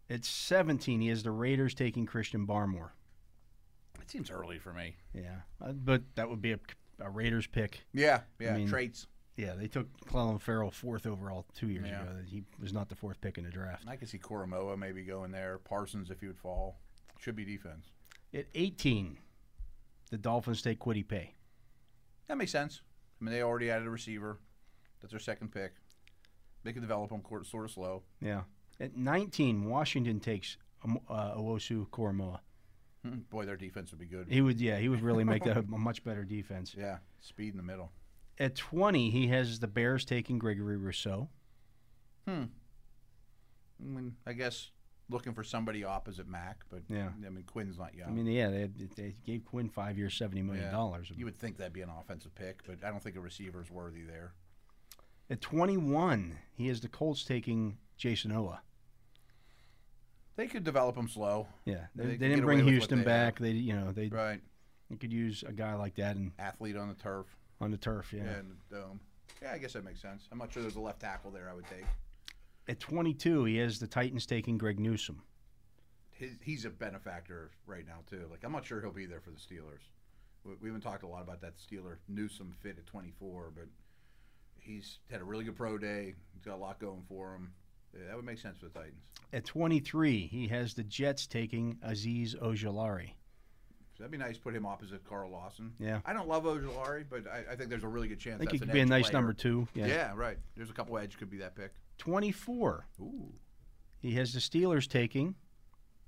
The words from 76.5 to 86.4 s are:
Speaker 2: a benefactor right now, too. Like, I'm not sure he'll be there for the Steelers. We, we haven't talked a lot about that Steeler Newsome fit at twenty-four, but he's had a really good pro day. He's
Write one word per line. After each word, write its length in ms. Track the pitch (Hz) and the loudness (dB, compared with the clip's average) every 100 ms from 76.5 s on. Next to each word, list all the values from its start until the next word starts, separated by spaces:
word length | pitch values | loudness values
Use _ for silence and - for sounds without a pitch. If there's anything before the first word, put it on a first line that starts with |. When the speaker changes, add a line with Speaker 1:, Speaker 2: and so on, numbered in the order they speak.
| 151 110 | -4 -6
Speaker 2:
a 40 | |
benefactor 800 | 87 110 95 - 87 - 87 80 - - | -6 -8 -8 -8 -10 -10 -12 -14 -16 -14
right 200 | 90 80 | -12 -12
now, 140 | 85 82 | -14 -12
too. 160 | 95 82 | -10 -10
Like, 140 | 82 | -10
I'm 80 | 117 | -8
not 140 | 151 - | -8 -6
sure 140 | 110 | -6
he'll 120 | 104 | -6
be 140 | 92 92 | -8 -10
there 140 | 82 | -12
for 120 | 87 | -14
the 60 | 76 | -16
Steelers. 440 | - 87 78 71 - - - - - - - | -14 -14 -14 -16 -20 -20 -20 -20 -20 -20 -16
We, 80 | 95 | -12
we 80 | 110 | -8
haven't 120 | 110 | -8
talked 220 | 113 98 | -6 -8
a 40 | 90 | -8
lot 160 | 87 | -10
about 180 | 87 87 | -10 -10
that 140 | 87 - | -12 -14
Steeler 400 | - 101 90 82 - | -12 -12 -10 -12 -8
Newsome 460 | 101 104 - 92 87 | -4 -4 -6 -12 -10
fit 160 | 101 85 | -12 -12
at 80 | 82 | -12
twenty-four, 640 | 104 87 - 98 90 82 78 | -12 -12 -12 -12 -10 -10 -12
but 100 | 82 - - - - - - - - - | -16 -18 -20 -20 -20 -20 -20 -20 -20 -20
he's 400 | 110 104 98 - - | -12 -12 -12 -16 -10
had 100 | 113 | -10
a 40 | 92 | -6
really 180 | 107 | -6
good 120 | 113 98 | -6 -4
pro 220 | 117 107 | -4 -2
day. 380 | 104 104 98 90 - | -2 -2 -4 -8 -16
He's 100 | 90 | -14